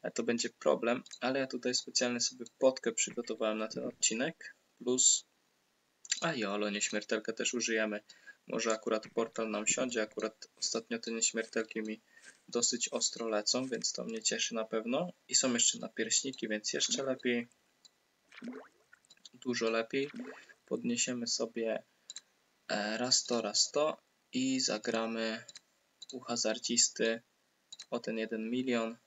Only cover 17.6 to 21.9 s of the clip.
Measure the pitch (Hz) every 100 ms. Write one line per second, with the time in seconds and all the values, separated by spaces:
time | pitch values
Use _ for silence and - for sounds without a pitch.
17.6 | _ _ - _ _ _ _ - - -
18.6 | - _ _ - _ - - 131 127 120
19.6 | 113 113 113 135 143 - - - - -
20.6 | _ - 120 120 - 123 117 - 117 117
21.6 | 113 - -